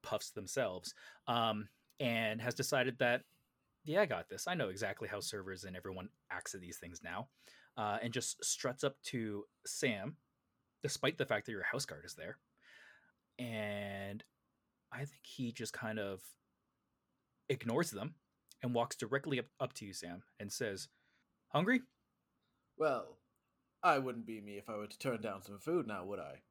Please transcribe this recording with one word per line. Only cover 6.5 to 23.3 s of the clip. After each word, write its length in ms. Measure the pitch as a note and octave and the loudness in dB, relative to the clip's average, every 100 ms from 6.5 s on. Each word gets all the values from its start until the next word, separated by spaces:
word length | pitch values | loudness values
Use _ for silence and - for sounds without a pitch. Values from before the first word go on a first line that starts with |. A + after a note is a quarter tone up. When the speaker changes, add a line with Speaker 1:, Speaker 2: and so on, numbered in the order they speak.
| G2 | -8
Speaker 1:
at 60 | |
these 160 | F2 E2 | -10 -12
things 240 | F2 E2+ | -12 -12
now," 260 | E2+ F2+ B2 _ - - - - | -6 -6 -6 _ -20 -20 -12 -2
uh, 220 | G#2+ G#2 | 0 2
and 100 | A#2 | 0
just 320 | A#2 - - | -2 -2 -2
struts 400 | - - C3 B2+ | -2 0 0 2
up 160 | D3 - | -2 -2
to 420 | - B2 A2 G2+ - _ - | -4 -2 0 -2 -6 _ -8
Sam, 520 | - C#3 G#2 G#2+ - _ _ _ _ _ _ | 0 2 2 -4 -8 _ _ _ _ _ _
despite 360 | C#3 - C3+ - | -4 2 0 2
the 80 | C3 | 2
fact 200 | G#2+ A2+ | 2 0
that 60 | |
your 120 | G#2 | -2
house 220 | - - - | 0 0 -2
guard 200 | D2 E2+ | -6 -10
is 100 | - | -8
there. 240 | D#2+ - _ _ - - - - _ _ _ - | -8 -10 _ _ -20 -20 -20 -20 _ _ _ -8
And 840 | B2 A2 G#2 G2+ G2+ G2 G2 G#2 - _ _ _ _ _ _ | -4 0 0 -2 -4 -4 -4 -6 -10 _ _ _ _ _ _
I 80 | - | -8
think 220 | C#3+ - | -8 -8
he 280 | - - A#2+ | -16 -4 -4
just 220 | A#2 A2+ | -2 -6
kind 260 | - A2+ A2 | -4 -4 -2
of 220 | G2 F#2+ - - _ _ _ _ _ _ _ _ _ _ _ | -2 -4 -10 -20 _ _ _ _ _ _ _ _ _ _ _
ignores 420 | B2+ A#2 B2 E3+ | -2 2 2 2
them 240 | G2 C3+ - _ _ _ - | 0 -6 -8 _ _ _ -4
and 100 | B2 | 0
walks 220 | A#2+ A#2 - | 2 2 0
directly 440 | A2+ C#3 D3+ C3 | 0 0 2 0
up, 60 | A#2+ _ | 0 _
up 140 | B2+ | -4
to 120 | - G2+ | -4 -10
you, 80 | |
Sam, 300 | F#2+ F2 F2+ - _ | -8 -8 -8 -12 _
and 120 | G#2 | -8
says, 360 | - G2+ F#2+ - _ _ _ _ _ _ | -2 -2 -2 -8 _ _ _ _ _ _
"Hungry?" 320 | D3 F#3 B3+ - _ _ _ _ _ _ _ _ - | 2 4 4 2 _ _ _ _ _ _ _ _ 2
Speaker 2:
Well, 400 | D#3 B2 - - _ | 4 4 -2 -14 _